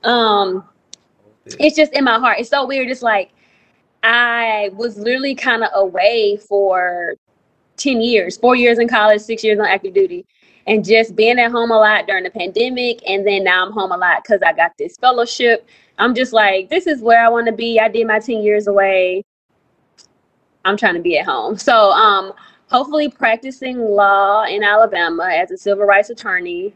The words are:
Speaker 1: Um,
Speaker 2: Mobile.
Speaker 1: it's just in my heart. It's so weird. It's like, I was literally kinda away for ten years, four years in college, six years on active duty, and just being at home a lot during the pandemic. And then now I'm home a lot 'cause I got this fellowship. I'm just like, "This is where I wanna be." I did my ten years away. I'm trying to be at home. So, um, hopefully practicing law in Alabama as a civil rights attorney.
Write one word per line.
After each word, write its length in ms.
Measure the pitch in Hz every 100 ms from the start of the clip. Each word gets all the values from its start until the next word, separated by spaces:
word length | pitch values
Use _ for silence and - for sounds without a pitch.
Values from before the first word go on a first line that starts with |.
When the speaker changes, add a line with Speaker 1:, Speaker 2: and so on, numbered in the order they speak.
Speaker 1:
Um, 500 | 233 240 220 208 196
Speaker 2:
Mobile. 1000 | 185 190 _ _ - _ _ _ _ - -
Speaker 1:
it's 160 | 302
just 180 | 302 302
in 100 | 285
my 160 | 262 233
heart. 180 | 240 208
It's 100 | 233
so 140 | 285
weird. 240 | 254 269 254
It's 140 | 254
like, 300 | 233 208 185 _ _ _ _ _ _ _
I 680 | 220 233 240 233 226 214 208
was 220 | 190 233 202
literally 380 | 214 254 277
kinda 400 | 269 269 226 214
away 640 | 202 196 175 196 233 214 202 _
for 680 | 202 196 185 180 175 170 - _ _ _ _ _ -
ten 240 | 285 247
years, 360 | 233 226 175 -
four 180 | 240
years 240 | 262 240 233
in 80 | 233
college, 340 | 233 214 208
six 200 | 214 226
years 160 | 220 208
on 80 | -
active 280 | 196 196
duty, 300 | 185 392 - - _ _ _ -
and 160 | 220
just 320 | 175 226 226 196
being 240 | 220 247
at 100 | 233
home 220 | 240 233
a 40 | 220
lot 300 | 214 214 -
during 160 | 190
the 80 | 185
pandemic. 720 | 220 180 190 247 254 247 233 -
And 180 | 196 202
then 160 | 196
now 240 | 185 185 185
I'm 60 |
home 180 | 214 190
a 60 | 180
lot 260 | 180 156
'cause 160 | - 202 180
I 60 |
got 260 | 165 165 _
this 180 | 151 -
fellowship. 720 | 247 247 240 - 240 226 _ _ _ -
I'm 140 | 226
just 180 | 240 262
like, 360 | 220 208 190 185
"This 180 | 359 359
is 140 | 285
where 180 | 226 233
I 40 | 233
wanna 220 | 233 233
be." 300 | 214 233 226
I 80 | 220
did 180 | 226 226
my 140 | 220
ten 200 | 220 226
years 280 | 208 208 202
away. 560 | 196 196 190 185 185 - _ _ _ _ _ _ _ _ _ _ _ _ _
I'm 120 | 185 202
trying 180 | 208
to 60 | 175
be 180 | 175 156
at 60 | 175
home. 320 | 131 110 208
So, 320 | - 233 202
um, 420 | 180 220 196 190 - - _ _
hopefully 380 | 254 285 302 294
practicing 720 | - 240 226 262 262 262 254 220 202
law 480 | 202 196 196 208
in 180 | 214 202
Alabama 600 | 208 208 - 185 170 170 185
as 180 | 170 175
a 60 | 185
civil 300 | 202 202 202
rights 240 | 202 208
attorney. 600 | 233 220 185 175 175 196